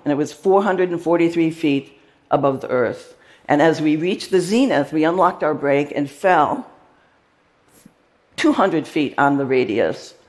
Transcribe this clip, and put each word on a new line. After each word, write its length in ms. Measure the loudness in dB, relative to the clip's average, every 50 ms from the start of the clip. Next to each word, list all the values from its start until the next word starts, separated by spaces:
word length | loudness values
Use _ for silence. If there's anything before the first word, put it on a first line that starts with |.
| -4
and 80 | -4
it 40 | -2
was 160 | -2 -2 -4
four 320 | -6 -4 0 2 2 4 4
hundred 260 | 2 0 0 -2 -2
and 120 | -2 -4
forty-three 500 | -2 0 0 2 2 0 2 0 -2 -2
feet 480 | -2 -2 -2 -2 -2 -2 -4 -8 -20 _ _ _ _ _ _ -2
above 300 | -2 0 2 0 -2 -2
the 80 | -4 -4
earth. 480 | -2 0 0 -2 -4 -6 -12 -20 -20 _ _ _ -20 _ _ 0
And 120 | 2 4 4
as 180 | 4 2 2
we 160 | 0 0 0 0
reached 320 | 0 -2 -4 -4 -6 -2
the 100 | 0 0
zenith, 540 | 0 2 2 2 2 2 2 0 -2 -2 -2
we 100 | 0 0
unlocked 400 | 0 2 2 2 0 0 0 -4
our 120 | -4 -2
brake 360 | -2 0 0 2 2 0 -2 -4
and 140 | -6 -6 -6
fell 560 | -6 -4 0 2 4 4 2 0 -2 -6 -8 -14 -18 _ _ _ _ _ _ _ _ _ _ _ _ _ _ _ _ _ _ _ _ -20 _ -20 _ _ _ _ _ _ _ _ -8 -2
two 160 | 0 0 2
hundred 340 | 2 0 0 0 -2 -4 -4
feet 280 | -4 -4 -4 -2 0 0
on 200 | 2 2 2 0
the 80 | 0
radius, 680 | 0 0 0 0 0 0 0 0 0 -2 -6 -10 -20 -20 _ _